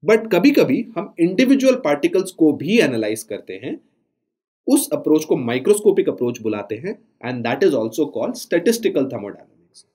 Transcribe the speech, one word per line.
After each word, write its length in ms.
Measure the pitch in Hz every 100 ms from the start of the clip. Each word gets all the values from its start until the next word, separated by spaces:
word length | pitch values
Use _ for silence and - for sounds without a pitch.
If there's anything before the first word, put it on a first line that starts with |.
| 151
But 260 | 220 226
कभी-कभी 600 | 175 190 285 151 131 - -
हम 180 | 202 -
इंडिविजुअल 560 | 170 185 254 269 262 254
पार्टिकल्स 560 | 151 143 339 180 185
को 220 | - 160
भी 260 | 117 143 226
एनालाइज 440 | 156 120 107 110
करते 300 | - 98 -
हैं, 280 | 95 127 - _ _ _ _ _ _ _ _ -
उस 220 | 277 -
अप्रोच 320 | 147 - 156 156
को 120 | -
माइक्रोस्कोपिक 720 | 120 127 131 202 214 - 151
अप्रोच 320 | 135 120 120
बुलाते 340 | 110 104 101 107
हैं, 300 | 165 233 _ _ 117
and 180 | 127 117
that 180 | 131
is 100 | 196
also 320 | 139 113 117 156 113
called 160 | 120
statistical 680 | 247 - 170 170 233 214 156
thermodynamics। 840 | 135 120 101 90 - _ _ _ _